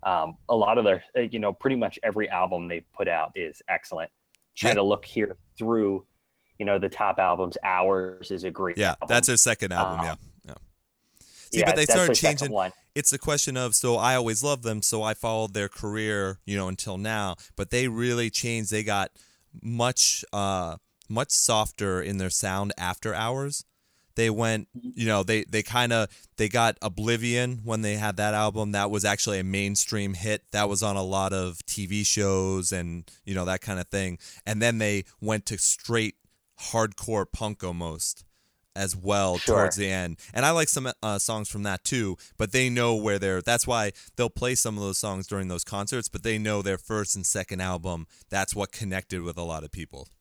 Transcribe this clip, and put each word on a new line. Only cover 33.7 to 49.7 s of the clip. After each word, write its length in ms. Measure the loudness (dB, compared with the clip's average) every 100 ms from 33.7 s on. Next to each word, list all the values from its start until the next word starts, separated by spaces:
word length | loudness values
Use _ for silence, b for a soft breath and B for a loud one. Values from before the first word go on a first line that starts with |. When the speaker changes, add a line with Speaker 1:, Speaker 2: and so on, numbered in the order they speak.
| -6
Speaker 2:
of 80 | -4
thing. 320 | -4 -4 -6 B B -4
And 160 | 2
then 160 | 2 2
they 260 | 2 0 -2 b
went 240 | -2 -2 -2
to 100 | -2
straight 580 | 0 0 0 0 0 -4 _ _ _ _
hardcore 640 | -4 0 0 -2 -2 -2 -2
punk 340 | -4 -6 -6
almost 600 | -6 -6 -6 -4 -6 -6 -12 _ _ _ _ -6
as 200 | -4 -2
well 420 | 0 2 2 2
Speaker 1:
Sure. 180 | 4 4
Speaker 2:
towards 180 | 4 2
the 120 | 0
end. 280 | -2 -4 -8 B
And 120 | 0 2
I 60 |
like 180 | 4 2
some, 200 | 0 -2 -6
uh, 180 | -4 -2
songs 300 | -2 -2 -6
from 140 | -6
that 200 | -4 -4
too, 340 | -2 0 0 -4 B B
but 140 | 0
they 160 | 2 2
know 260 | 2 2 2
where 220 | 2 2
they're, 220 | 2 0
that's 240 | 2 2 2
why 240 | 0 0 -4 B -2
they'll 140 | -2
play 260 | 0 -2 0
some 220 | 0 0
of 60 |
those 140 | -2 -2
songs 280 | -4 -4 -6
during 200 | -4 -4
those 140 | -4 -6
concerts, 420 | -6 -4 -4 -6
but 140 | -6
they 140 | -2 -2
know 240 | 0 0
their 160 | 0 -4
first 380 | -2 -4 -2 -2
and 100 | -2
second 360 | -2 -4 -4
album, 460 | -4 -4 -4 -6 -8 b b
that's 260 | -2 -2 -2
what 160 | -4
connected 500 | -4 -4 -4 -4 -6
with 140 | -6 -6
a 60 |
lot 200 | -6 -6
of 60 | -8